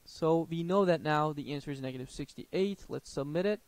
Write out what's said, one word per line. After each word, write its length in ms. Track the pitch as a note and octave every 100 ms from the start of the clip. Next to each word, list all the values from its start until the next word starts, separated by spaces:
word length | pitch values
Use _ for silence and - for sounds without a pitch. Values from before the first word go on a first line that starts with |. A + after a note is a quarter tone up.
so 440 | - - D#3+ E3 D#3+
we 140 | E3
know 200 | E3+ G3 F#3
that 180 | E3
now 280 | C#3+ D3+ D3+
the 220 | D3 C3+
answer 160 | C#3+ D3
is 100 | C#3
negative 300 | C3 B2+ B2
sixty-eight. 760 | - C#3+ - - F3 G3 G3 -
Let's 220 | C3+ -
submit 340 | - C#3+ D#3+ G3
it 140 | G#3